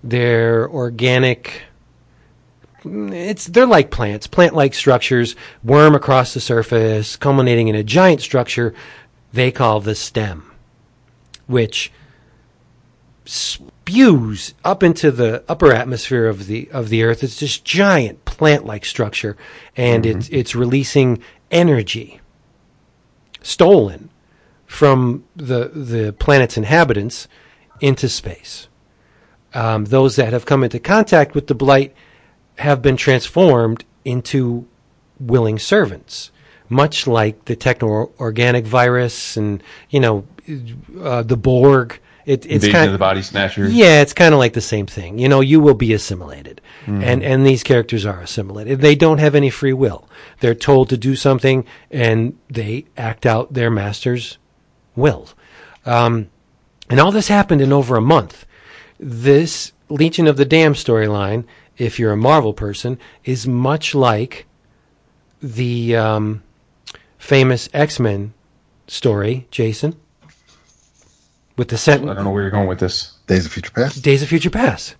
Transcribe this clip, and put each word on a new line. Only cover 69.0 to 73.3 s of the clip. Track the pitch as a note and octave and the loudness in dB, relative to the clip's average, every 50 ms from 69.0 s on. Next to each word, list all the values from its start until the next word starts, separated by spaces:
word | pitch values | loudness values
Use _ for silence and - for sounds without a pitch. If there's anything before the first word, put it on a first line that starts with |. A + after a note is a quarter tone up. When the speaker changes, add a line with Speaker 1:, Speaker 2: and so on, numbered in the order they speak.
| - C3 G#2+ G2+ G2+ G#2+ B2 C3 B2 _ | -2 -2 -2 0 -2 -4 -6 -6 -10 _
Speaker 1:
Jason. | - - A#2 A2 G#2+ - - D3+ E3 - _ _ _ _ _ - _ _ _ _ _ _ _ _ _ _ _ _ _ _ _ _ _ _ _ _ _ _ _ _ _ | -8 -6 -4 -4 -4 -6 -6 -8 -8 -10 _ _ _ _ _ -20 _ _ _ _ _ _ _ _ _ _ _ _ _ _ _ _ _ _ _ _ _ _ _ _ _
With | - B2 - | -8 -6 -6
the | A#2 A2+ | -6 -2
Sent- | - - D3 C#3 C3+ - | 2 4 4 4 2 -6
Speaker 2:
I | G2 | -6
don't | G2 G2+ | -6 -4
know | G2+ | -4
where | G2 G2+ | -4 -2
you're | G2+ G2 | -4 -2
going | G2+ G#2 G2 F#2 | -2 -2 -2 -2
with | F#2 F2+ | -2 -4
this. | F#2 F#2 - - - - _ _ _ | -4 -4 -4 -6 -10 -12 _ _ _
Speaker 3:
Days | - | 0